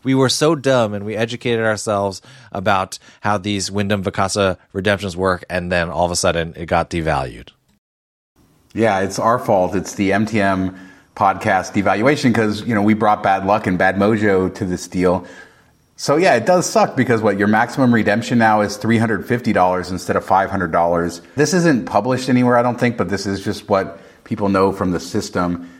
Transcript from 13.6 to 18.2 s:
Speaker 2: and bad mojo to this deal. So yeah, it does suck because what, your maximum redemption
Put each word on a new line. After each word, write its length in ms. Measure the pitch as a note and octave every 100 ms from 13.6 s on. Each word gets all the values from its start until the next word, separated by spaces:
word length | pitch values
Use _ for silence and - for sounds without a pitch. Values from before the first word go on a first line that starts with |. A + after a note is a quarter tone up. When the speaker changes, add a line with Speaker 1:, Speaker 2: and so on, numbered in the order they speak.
| G#2+
Speaker 2:
and 120 | F2+
bad 180 | F#2+ F#2+
mojo 580 | G2+ A2 G#2 F#2+ F#2
to 120 | - F#2+
this 200 | F2+ -
deal. 380 | F#2 F2+ F#2 - - - _ _ _ _ -
So 200 | - D3
yeah, 180 | F#3
it 100 | B2
does 240 | A2 F3+ -
suck 280 | A3 G3+ -
because 260 | A#2+ A2+
what, 160 | G#2+ G2
your 80 | G2+
maximum 480 | G#2+ A#2+ - B2+
redemption 420 | A#2 G#2 A2